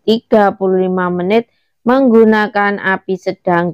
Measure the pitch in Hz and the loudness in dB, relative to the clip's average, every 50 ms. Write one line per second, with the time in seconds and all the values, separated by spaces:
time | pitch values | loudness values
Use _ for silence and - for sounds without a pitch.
0 | - 202 220 233 - - - 214 202 196 196 - 190 190 190 185 185 185 185 185 | -2 -2 -2 -2 -2 0 2 2 2 2 0 -2 -2 -2 0 0 0 -2 -2 -2
1 | 180 180 180 180 175 185 208 233 233 _ _ _ _ _ _ _ - 226 247 269 | -4 -4 -4 -4 -2 0 0 -2 -2 _ _ _ _ _ _ _ -2 0 0 2
2 | 277 254 220 226 226 220 220 214 214 202 - 202 202 202 202 196 - 190 190 185 | 2 4 4 4 4 4 2 2 0 -2 -2 -2 -2 -2 -4 -4 -4 -4 -4 -4
3 | _ - 190 180 - 190 185 - - 190 175 170 175 175 | _ -6 -8 -6 -6 -8 -8 -6 -4 -2 -2 0 -2 -2